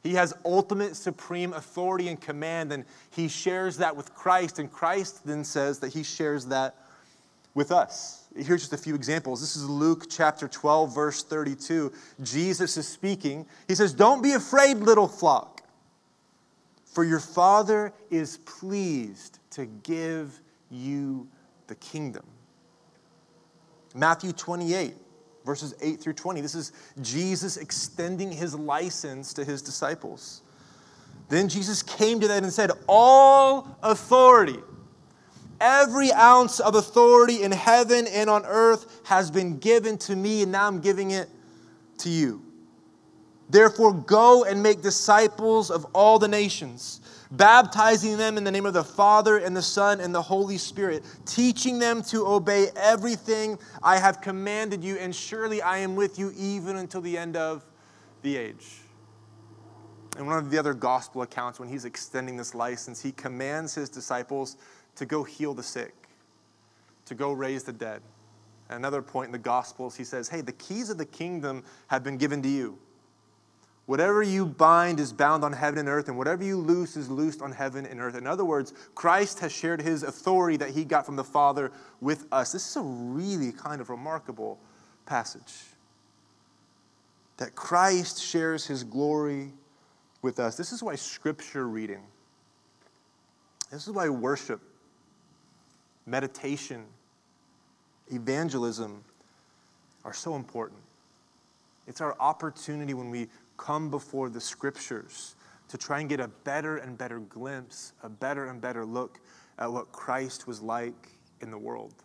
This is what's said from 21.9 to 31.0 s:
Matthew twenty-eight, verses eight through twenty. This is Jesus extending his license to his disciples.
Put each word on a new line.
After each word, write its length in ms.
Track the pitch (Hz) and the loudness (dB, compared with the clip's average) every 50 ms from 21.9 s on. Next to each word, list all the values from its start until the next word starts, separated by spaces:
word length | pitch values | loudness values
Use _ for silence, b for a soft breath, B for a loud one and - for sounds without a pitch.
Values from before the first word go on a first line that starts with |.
| - 151 151 139 110 - - - _ _ _ _ _ _ _ _ _ _ _ _ _ _ _ _ _ _ _ _ _ _ _ _ _ _ _ _ _ _ _ _ _ | -12 -10 -10 -10 -12 -14 -18 -20 _ _ _ _ _ _ _ _ _ _ _ _ _ _ _ _ _ _ _ _ _ _ _ _ _ _ _ _ _ _ _ _ _
Matthew 380 | 127 147 160 165 165 - 185 170 | 0 2 2 2 0 -2 -10 -10
twenty-eight, 640 | - - - 175 175 175 165 175 190 175 120 - - - _ _ _ _ _ _ _ _ | -10 -10 -10 -8 -6 -4 -4 -2 -2 -4 -6 -8 -14 -20 _ _ _ _ _ _ _ _
verses 280 | 135 143 139 151 147 - - | -8 -8 -6 -8 -14 -12 -6
eight 200 | 139 156 160 151 | -6 -6 -6 -6
through 140 | - 160 151 | -8 -10 -10
twenty. 260 | - - 175 185 160 | -8 -8 -10 -8 -8
This 160 | 143 139 143 | -8 -8 -10
is 160 | 165 147 - B B B B B 139 | -10 -12 -12 B B B B B -14
Jesus 560 | 135 104 120 147 175 185 190 156 - 190 - | -12 -8 -6 -4 -2 -2 -4 -4 -4 -8 -8
extending 760 | - 156 151 - - - - - - 170 175 185 175 190 196 170 | -10 -10 -10 -8 -8 -8 -10 -8 -8 -6 -6 -6 -6 -6 -8 -8
his 240 | 151 170 170 143 | -8 -8 -8 -8
license 760 | 151 151 151 143 151 170 185 - - - 147 135 131 135 - - | -8 -6 -4 -4 -4 -4 -6 -8 -10 -10 -12 -12 -12 -14 -14 -10
to 100 | - 143 | -10 -8
his 180 | 139 143 135 143 | -8 -8 -10 -10
disciples. 800 | - - - - 143 160 160 - - - - - - - - _ B B B B B B B B B B B | -12 -10 -6 -6 -6 -6 -6 -10 -16 -16 -16 -18 -20 -20 -20 _ B B B B B B B B B B B